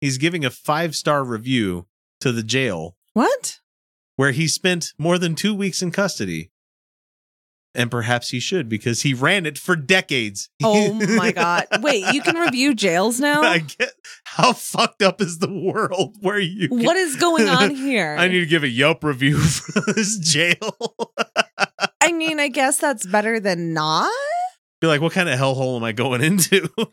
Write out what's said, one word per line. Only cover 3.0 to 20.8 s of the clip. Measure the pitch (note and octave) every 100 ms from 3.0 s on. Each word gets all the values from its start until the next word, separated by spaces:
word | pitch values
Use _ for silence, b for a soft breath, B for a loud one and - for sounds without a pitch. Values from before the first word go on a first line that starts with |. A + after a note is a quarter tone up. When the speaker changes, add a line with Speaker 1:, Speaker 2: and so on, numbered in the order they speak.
| _
Speaker 2:
What? | - E4 C5 - - _ _ _ _ _ -
Speaker 1:
where | C3+
he | B2+ D#3+
spent | - F#3 F3 - -
more | D#3 F3
than | F3
two | D#3+ G#3
weeks | G#3 G3 -
in | F#3
custody. | E3+ G3 - G2 E2 D#2+ _ _ _ _ _ _ _ _ _ _ _ _
And | B2 A#2+
perhaps | A#2+ A2+ B2 -
he | B2
should, | - F#3 A#2+
because | A2 B2 A#2
he | D3
ran | B2 C#3+ G3 D#3+
it | C#3+
for | - F3
decades. | C3+ F#3+ F#3 C3+ G#2+ G2+ -
<laughs> | -
Speaker 2:
Oh | A3+ G#3 G#3
my | G#3+ G3+ A3+ A#3
God. | F3+ F3 F3 - A#3
Wait, | C4+ B3 F#3+
you | C4+
can | - E4
review | E4+ A#3+ C#4
jails | A3+ - E3+ G#3 A#3+
now? | D4 D4
Speaker 1:
I | B3+ F3
get, | D3+ - G#3+ - B B
how | - - B3
fucked | - - F3 A3+ -
up | F#3+ F3
is | F3+ E3+
the | F#3
world | F#3+ F#3 G#3 G3+ F#3 - -
where | F#3 G#3
you | F3 G3 -
can | B3
Speaker 2:
What | A#3+ F4+
is | F4 C4
going | F4 E4 D#4
on | C4 -
Speaker 1:
<laughs> |
Speaker 2:
here? | C#4 C4+ A#3+ D#3+ D3+
Speaker 1:
I | F3
need | F#3
to | E3+
give | E3
a | C#3+
Yelp | A#2+ C#3+ D#3+
review | D3+ C3 C#3 D3
<laughs> |
for | D#3 - - G#3 -
this | - G#3 A3
jail. | D#3+ D3+ E3+ E3+ G#3+ -